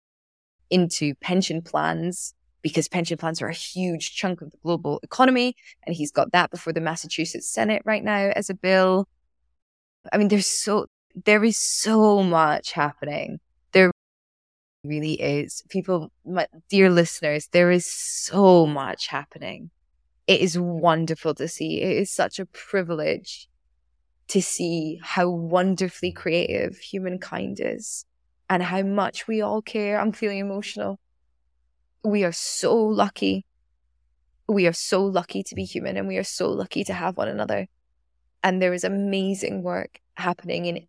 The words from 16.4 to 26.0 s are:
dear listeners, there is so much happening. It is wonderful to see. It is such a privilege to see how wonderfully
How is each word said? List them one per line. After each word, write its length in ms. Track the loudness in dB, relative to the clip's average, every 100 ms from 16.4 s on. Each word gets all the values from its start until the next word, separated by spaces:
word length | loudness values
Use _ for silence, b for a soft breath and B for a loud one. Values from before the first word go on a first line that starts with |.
| -4 -6 0
dear 200 | 6 8
listeners, 600 | 8 4 2 -2 -2 2
there 180 | 6 6
is 160 | 6 2
so 800 | -8 -6 -6 -2 6 10 10 8
much 420 | 2 -6 -6 -6
happening. 640 | -8 -10 -14 -14 -14 -16 _ _ _ _ _ 2
It 120 | 4
is 180 | 4 0
wonderful 760 | -2 0 2 2 0 -2 -4 -4
to 140 | -6
see. 320 | -6 -4 -2
It 160 | 0 0
is 140 | -2
such 280 | -2 -4 -4
a 60 | -12
privilege 1040 | -14 -6 -4 -2 -4 -4 -4 -8 -20 -20 _ _ _ _ _ _ _ -2
to 120 | -2
see 580 | -2 -4 -4 -4 -4 -8
how 260 | -6 0 0
wonderfully 840 | 0 0 2 2 0 -4 -4